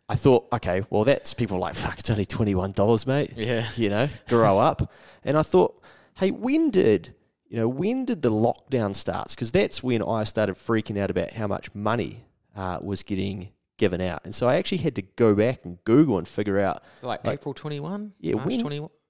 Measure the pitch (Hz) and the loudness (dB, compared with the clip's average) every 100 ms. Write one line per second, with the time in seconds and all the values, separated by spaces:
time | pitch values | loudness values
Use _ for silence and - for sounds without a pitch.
0 | - - 143 123 - 120 - 92 98 101 | -6 2 6 4 4 -4 -2 -2 0 0
1 | 110 139 - - 110 92 90 - 101 - | 2 2 0 -4 -2 -2 -4 -4 -6 -6
2 | - 107 95 - 107 95 95 98 104 113 | -2 -2 -2 0 0 0 0 2 4 4
3 | 127 139 139 - 110 117 113 117 107 101 | 2 -2 -2 -4 -4 -2 -4 -2 0 0
4 | 139 - - 120 110 98 143 - - - | -2 -4 0 4 6 6 4 2 -4 -8
5 | - - - 151 156 185 - - - - | -20 -8 -2 0 4 4 4 0 -20 -20
6 | _ - 190 240 226 311 320 196 - 98 | _ -2 -2 -2 0 2 2 4 4 4
7 | - - _ _ _ 113 113 131 190 262 | 0 -20 _ _ _ -2 -2 0 -2 -2
8 | 254 196 123 107 117 - - 131 104 98 | -2 0 0 4 2 0 -4 -2 -2 -4
9 | - 92 - - 113 180 208 - 127 117 | -4 -6 -6 -6 -2 0 0 -2 -2 -2
10 | 101 110 107 - 104 90 - 113 - 101 | 0 -2 -2 -2 -2 -2 -2 -2 -2 -2
11 | 98 95 - 113 107 98 - 101 107 117 | -2 -2 -4 -4 -4 -4 -8 -6 -2 -2
12 | 90 110 - _ _ 104 92 90 95 98 | -4 -8 -20 _ _ -10 -8 -6 -6 -8
13 | - 95 98 92 90 _ _ - 101 90 | -4 -4 -4 -6 -12 _ _ 0 0 2
14 | 92 80 - - 123 151 - 185 151 120 | -4 -4 -8 -2 0 0 0 -2 -2 -4
15 | 95 - 113 101 113 131 - 87 - 127 | -6 2 4 6 2 0 -8 -8 2 6
16 | 156 98 85 - 104 98 95 76 - - | 6 2 -2 -4 -2 0 0 -2 -10 -14
17 | 127 110 - 143 151 - 151 147 151 202 | -8 -6 -4 -4 -6 -10 -10 -10 -8 -10
18 | 208 - - 107 156 247 233 147 156 _ | -12 -10 -4 -2 -2 -4 -4 -6 -10 _